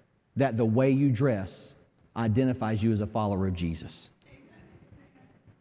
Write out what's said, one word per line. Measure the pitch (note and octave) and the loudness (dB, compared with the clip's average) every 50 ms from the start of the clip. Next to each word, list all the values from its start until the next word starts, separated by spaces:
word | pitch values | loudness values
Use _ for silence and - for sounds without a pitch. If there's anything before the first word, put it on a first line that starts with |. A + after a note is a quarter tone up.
| _ _ _ _ _ _ - | _ _ _ _ _ _ -2
that | A#2 C3+ C3+ A2+ | 0 0 0 2
the | A2+ A#2+ | 2 0
way | A2+ G#2+ A#2+ C3 C3+ | 2 2 4 4 4
you | C3+ C3+ C#3+ C#3+ | 4 4 4 2
dress | B2 G#2+ C#3 C#3 A#2+ G2 F#2+ F#2 - - - - - - _ _ _ _ _ _ - | 2 2 2 2 0 0 -4 -8 -12 -16 -20 -20 -20 -20 _ _ _ _ _ _ -6
identifies | - A#2 A2+ G#2 B2 C3 C3 B2 B2 G#2+ G#2+ A2 G#2 G#2 | -4 0 0 2 2 2 2 0 -2 -2 -4 -2 0 0
you | A2+ A2 | 0 0
as | G#2 G#2 | 0 -2
a | |
follower | G2+ - A2+ G#2+ G2+ G2+ F#2 G2 | -4 -4 -4 -2 -2 -2 -2 -2
of | F#2+ F2+ | -2 -2
Jesus. | E2+ F2 E2 E2 D#2 - - - - - - _ _ _ _ - - - - - - - - - - - - - - - _ _ _ - - _ _ _ - - _ | -2 -4 -4 -6 -6 -10 -14 -16 -18 -20 -20 _ _ _ _ -20 -20 -20 -20 -20 -20 -20 -20 -20 -20 -20 -20 -20 -20 -20 _ _ _ -20 -20 _ _ _ -20 -20 _